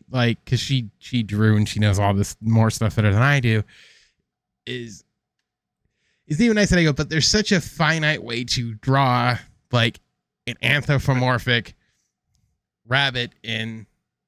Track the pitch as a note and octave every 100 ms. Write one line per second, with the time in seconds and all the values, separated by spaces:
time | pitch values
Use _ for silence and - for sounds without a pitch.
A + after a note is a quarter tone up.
0 | _ B2+ A#2+ A2+ - B2 - C3+ G#2+ _
1 | - B2 G2+ G#2 A2 G#2+ G#2 G#2 G#2 G2
2 | G2+ G2 G2+ - A2 A2+ A2 - A2 -
3 | G#2+ G2+ C3+ C#3+ A#2 A2 - - - _
4 | _ _ _ _ _ _ - B2 A#2 G2
5 | _ _ _ _ _ _ _ _ _ _
6 | _ _ - D3+ A#3 G#3+ G3 F3+ D#3+ C#3+
7 | D3 D#3+ - G#3+ G#3 F#3 - - D#3 D#3+
8 | D3+ B2+ A2 A#2 B2 B2+ A#2 A2 - C3+
9 | C3 B2 B2 A#2 - _ - A#2+ A#2 -
10 | _ _ _ _ - A#2 A#2+ C#3+ C#3 C3+
11 | - B2+ B2+ A#2+ B2+ A#2 - _ _ _
12 | _ _ _ _ _ _ _ _ A2+ C3
13 | C#3 B2 A#2+ _ A#2 A2+ A2+ A2+ G2+ _
14 | _ _